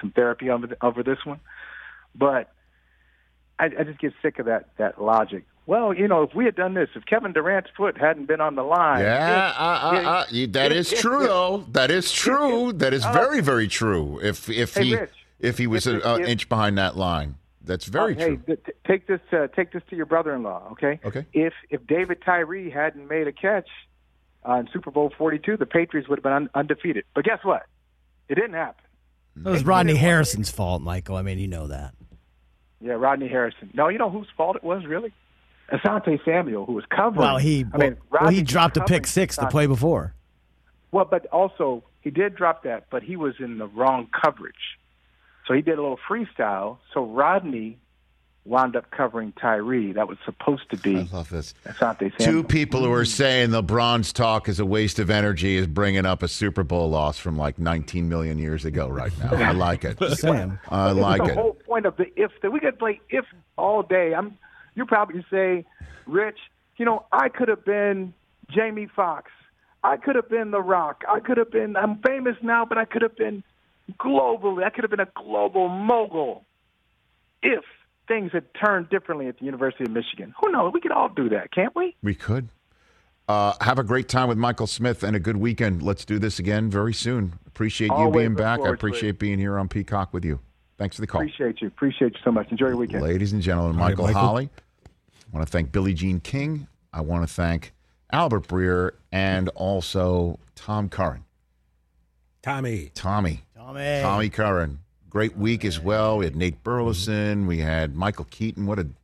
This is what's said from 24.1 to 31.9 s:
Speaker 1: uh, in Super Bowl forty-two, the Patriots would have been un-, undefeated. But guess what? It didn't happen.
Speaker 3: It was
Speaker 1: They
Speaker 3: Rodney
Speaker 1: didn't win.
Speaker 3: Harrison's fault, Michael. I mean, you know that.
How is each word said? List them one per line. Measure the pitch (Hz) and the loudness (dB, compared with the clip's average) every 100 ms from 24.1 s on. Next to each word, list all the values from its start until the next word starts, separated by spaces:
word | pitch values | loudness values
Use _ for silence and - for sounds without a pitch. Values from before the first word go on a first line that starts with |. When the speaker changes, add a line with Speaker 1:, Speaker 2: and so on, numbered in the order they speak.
| _ _ _ 123 | _ _ _ -2
Speaker 1:
uh, | |
in | 123 113 | -2 -2
Super | - 147 | -8 -4
Bowl | 143 143 - | 0 0 0
forty-two, | 160 151 208 214 | -2 0 -2 -2
the | 131 | 0
Patriots | 170 170 151 135 | 0 0 -4 -4
would | 139 | -2
have | |
been | 139 | 0
un-, | 139 147 - | 0 0 -2
undefeated. | 151 143 175 113 - | -2 -2 -2 -4 -4
But | 147 202 | -2 -2
guess | 220 | 0
what? | 196 120 - _ _ _ _ _ - | 0 -2 -4 _ _ _ _ _ -4
It | 151 | -2
didn't | 226 | -2
happen. | 165 160 - _ _ _ _ _ - | -4 -6 -8 _ _ _ _ _ -8
Speaker 3:
It | 190 | -2
was | 170 | 0
Speaker 1:
They | 143 | 4
Speaker 3:
Rodney | 185 170 | 4 6
Speaker 1:
didn't | 147 | 6
win. | 170 | 6
Speaker 3:
Harrison's | 165 147 107 104 | 6 4 0 -4
fault, | - 90 90 | -2 -2 -2
Michael. | 82 92 92 95 | -2 -6 -4 -4
I | |
mean, | 95 92 | -4 -4
you | 98 | -4
know | 85 73 | -6 -8
that. | 69 67 | -10 -12